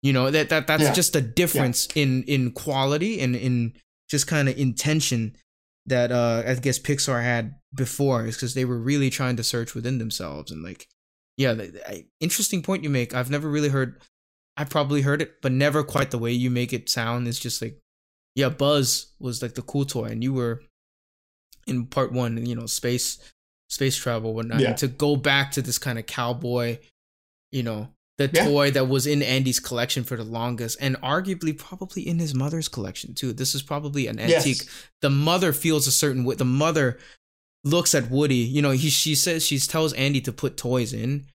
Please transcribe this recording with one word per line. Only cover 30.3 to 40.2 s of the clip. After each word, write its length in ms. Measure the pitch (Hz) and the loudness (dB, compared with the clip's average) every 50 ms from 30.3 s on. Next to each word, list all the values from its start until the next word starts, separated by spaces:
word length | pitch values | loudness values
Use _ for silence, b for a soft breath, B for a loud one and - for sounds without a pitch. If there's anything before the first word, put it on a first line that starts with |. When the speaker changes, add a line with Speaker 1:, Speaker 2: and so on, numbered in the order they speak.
| 113 117 117 120 123 113 120 113 - - | -4 -4 -2 -2 -2 -4 -4 -6 -6 -2
Speaker 1:
and 160 | 139 135 131 127 | -2 -2 -2 -2
arguably 560 | - 127 143 170 185 190 185 170 - 160 151 156 | -2 0 0 0 0 -2 -4 -2 -2 -4 -4 -4
probably 500 | - - - 185 190 185 - - - - | -10 -16 -12 -12 -12 -10 -8 -8 -4 -2
in 100 | 170 170 | -2 0
his 140 | 170 151 139 | 0 0 0
mother's 360 | 127 135 147 160 165 156 - | -2 -2 0 -2 -4 -4 -4
collection 440 | - 131 101 92 90 - - - - | -6 -6 -8 -8 -8 -10 -12 -10 -8
too. 200 | - - 127 113 | -6 -4 -4 -4
This 200 | 117 127 127 - | -2 -2 -2 -2
is 80 | 139 | -2
probably 460 | 135 - 151 143 147 147 143 143 131 110 | -4 -4 -6 -6 -4 -4 -2 -2 -2 -2
an 100 | 113 107 | -4 -2
Speaker 2:
Yes. 160 | 110 165 165 160 143 | 2 4 4 4 4
Speaker 1:
antique. 240 | 143 127 - - B B B B B B _ | 2 0 0 -4 B B B B B B _
The 80 | - 143 | 2 4
mother 420 | 139 139 151 160 175 180 185 170 | 4 4 4 4 4 4 4 4
feels 340 | 147 - - 165 156 151 135 | 2 2 2 2 4 4 4
a 60 | 135 | 4
certain 320 | 131 - - 147 131 127 123 | 2 4 4 2 2 2 0
way. 120 | 127 123 | 0 0
The 100 | - 131 | 2 2
mother 520 | 123 127 139 151 165 160 156 139 127 117 B B B B B _ _ _ _ _ _ _ _ _ | 2 4 4 4 4 4 4 2 2 0 B B B B B _ _ _ _ _ _ _ _ _
looks 280 | 143 156 175 170 - - | 2 2 4 4 4 2
at 160 | 147 123 117 | 2 2 2
Woody. 280 | 127 135 151 143 131 123 | 2 2 4 4 4 2
You 240 | 117 117 135 147 | 2 2 2 2
know, 100 | 147 143 | 2 4
he, 180 | 131 131 147 151 | 2 2 2 2
she 260 | 135 - - 156 151 | 2 2 2 2 2
says, 300 | 139 - 180 170 160 147 | 2 2 2 0 0 0
she 140 | - 147 135 | 0 0 0
tells 320 | - - - 160 160 160 139 | 0 0 2 2 0 0 0
Andy 280 | - 131 139 143 135 | 0 0 2 2 0